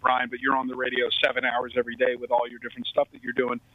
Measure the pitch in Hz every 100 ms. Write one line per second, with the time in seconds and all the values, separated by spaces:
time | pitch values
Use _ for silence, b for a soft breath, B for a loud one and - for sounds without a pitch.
0 | 131 127 123 123 131 135 127 127 127 123
1 | 120 - 143 127 123 120 123 123 117 117
2 | 127 123 120 120 120 120 120 123 123 -
3 | 143 120 127 123 123 123 -